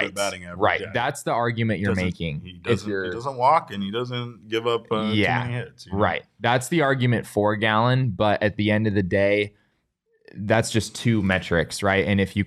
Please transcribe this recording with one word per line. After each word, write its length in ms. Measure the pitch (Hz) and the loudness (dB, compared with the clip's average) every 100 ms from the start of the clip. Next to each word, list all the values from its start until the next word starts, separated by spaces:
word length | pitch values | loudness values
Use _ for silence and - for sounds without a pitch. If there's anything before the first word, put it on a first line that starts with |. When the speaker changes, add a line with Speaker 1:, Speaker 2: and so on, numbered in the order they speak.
Speaker 1:
opponent 120 | - | 0
batting 300 | 98 101 92 | -2 -4 -4
average. 140 | 87 87 | -12 -2
Speaker 2:
Right. 200 | 101 87 | 0 0
Speaker 1:
Yeah. 80 | 98 | -4
Speaker 2:
That's 300 | 104 127 151 | -4 -4 -4
the 80 | - | -4
argument 480 | 123 120 113 113 95 | -2 -2 -2 -2 0
you're 80 | 101 95 | 0 0
Speaker 1:
Doesn't, 80 | |
Speaker 2:
making. 360 | 90 85 85 76 | -2 -4 -6 -8
Speaker 1:
he 80 | 90 | -10
Speaker 2:
If 120 | 87 | -10
Speaker 1:
doesn't, 240 | 87 104 104 | -2 -2 -2
he 60 | |
Speaker 2:
you're 180 | 98 92 | -4 -4
Speaker 1:
doesn't 240 | 101 127 131 | -6 -8 0
walk 360 | 131 160 - | 2 2 0
and 100 | 101 | -6
he 80 | 98 | -4
doesn't 560 | 110 123 123 120 113 107 | -4 -4 -6 -8 -12 -4
give 220 | 110 117 | -2 0
up, 180 | 117 110 | -2 0
uh, 180 | 110 107 | -2 0
Speaker 2:
Yeah. 300 | 107 92 82 | 2 2 0
Speaker 1:
too 60 | 110 | -2
many 140 | 120 | -6
hits, 220 | - - - | -8 -14 -6
you 60 | |
know? 40 | 98 | 0
Speaker 2:
Right. 240 | 101 80 - _ | 0 0 -8 _
That's 300 | 117 127 127 | 0 0 2
the 140 | 170 | 2
argument 440 | 143 135 123 113 - | 2 2 2 2 0
for 300 | - 104 107 | 0 2 2
Gallen, 540 | 110 107 120 127 131 | 2 2 4 2 0
but 300 | 90 104 101 | 0 0 2
at 160 | 104 92 | 0 0
the 140 | 104 | 2
end 160 | 107 110 | 2 2
of 80 | |
the 80 | 101 | 0
day, 520 | 92 98 98 104 104 _ _ _ _ _ _ _ - | 2 2 4 2 0 _ _ _ _ _ _ _ -18
that's 360 | - 101 110 110 | -8 0 2 2
just 240 | 113 - | 0 -2
two 260 | - 120 110 | -2 0 2
metrics, 600 | 95 92 - 85 78 - | 2 0 2 0 0 -2
right? 240 | 101 98 82 | 0 2 4
And 120 | 101 | 2
if 160 | 95 | 2
you, 120 | 104 | 0